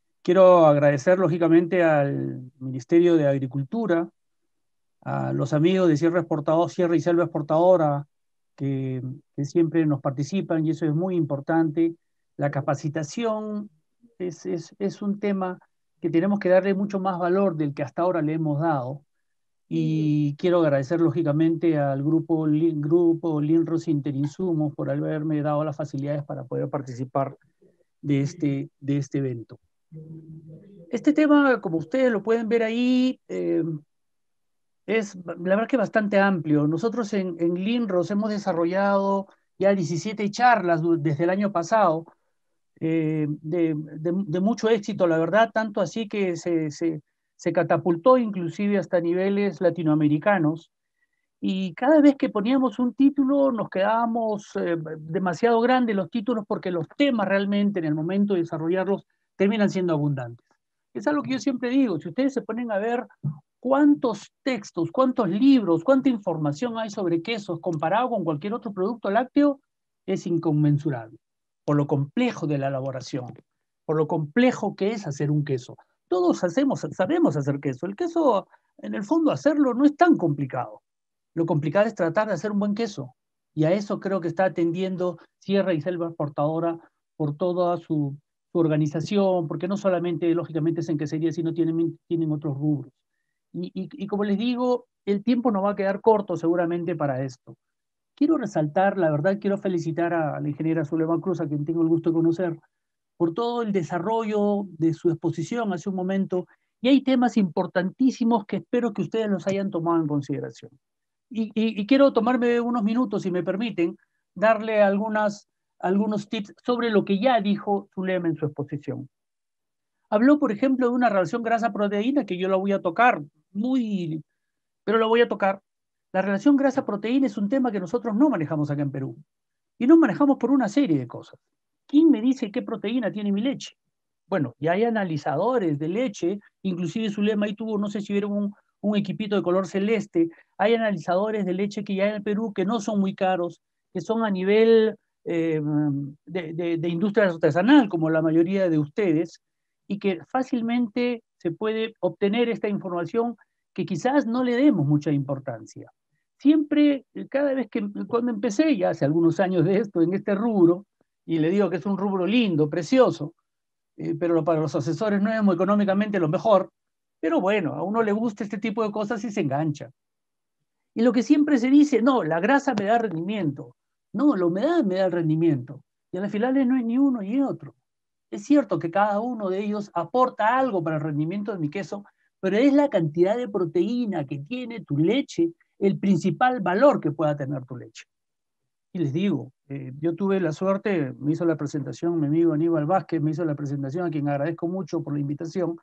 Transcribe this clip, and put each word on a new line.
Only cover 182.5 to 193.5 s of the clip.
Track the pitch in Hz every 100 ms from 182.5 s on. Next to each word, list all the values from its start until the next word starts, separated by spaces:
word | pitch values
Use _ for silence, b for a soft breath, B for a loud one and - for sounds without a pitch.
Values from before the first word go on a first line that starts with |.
| 202
es | 277
la | 277 285
cantidad | 202 165 156 180 233
de | 247
proteína | 202 170 180 185 247 233 175 131
que | 147
tiene | 143 247 247 233
tu | 160 143
leche | 165 247 285 - 170 - _ -
el | 196 160
principal | 196 180 185 147 254 254
valor | 185 180 277 208
que | 151
pueda | 147 151
tener | 147 135 143
tu | 131 120
leche. | 117 - - _ _ _ _ _ _ _ _
Y | 185
les | 151
digo, | 143 202 147 123 - -
eh, | 139 135 135
yo | 160
tuve | 170 196 196
la | 170
suerte, | 151 190 196 214 185 135 123
me | 139
hizo | 160
la | 170 156
presentación | 143 - 135 131 165 170
mi | 147
amigo | 156 170
Aníbal | 151 165 165 147
Vázquez, | 190 - 165
me | 151
hizo | 160
la | 165